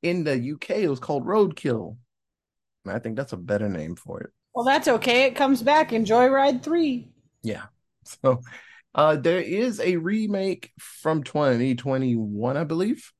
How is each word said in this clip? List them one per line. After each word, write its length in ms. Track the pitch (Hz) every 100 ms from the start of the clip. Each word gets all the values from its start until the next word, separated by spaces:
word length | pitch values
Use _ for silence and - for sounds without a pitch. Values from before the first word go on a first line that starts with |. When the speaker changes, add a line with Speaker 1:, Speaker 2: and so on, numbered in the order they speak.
Speaker 1:
In 240 | 170 180 151
the 120 | 135
U 200 | 123 147
K, 260 | - 208
it 60 | 185
was 100 | 135
called 260 | - 147 127
Roadkill. 680 | 208 196 156 151 113 85 - _ _ _ _ _ _ _ _
And 100 | 98
I 60 | 101
think 160 | 117 110
that's 160 | 139
a 60 | 92
better 320 | 87 104 104
name 260 | 90 78 85
for 240 | - -
it. 120 | - _ _
Speaker 2:
Well, 120 | 254 240
that's 240 | 285 311
okay. 340 | 233 247 240 262
It 80 | 247
comes 280 | 269 269
back 300 | 226 302 311
in 100 | 226
Joyride 580 | 214 226 254 269 277 254
three. 520 | 294 339 311 247 - _ _ _
Speaker 1:
Yeah. 260 | 113 101 - _ _ _
So, 380 | - - 135 123 123 - - - _ -
uh, 200 | 151 151
there 240 | 160 180
is 400 | 117 202 247 214
a 160 | 139 175
remake 760 | 165 214 214 202 190 180 - _
from 460 | - - 156 160
twenty 500 | 131 151 147 117 131 120
twenty-one, 840 | 131 131 131 117 107 104 120 139
I 80 | 156
believe. 480 | 165 202 311 - _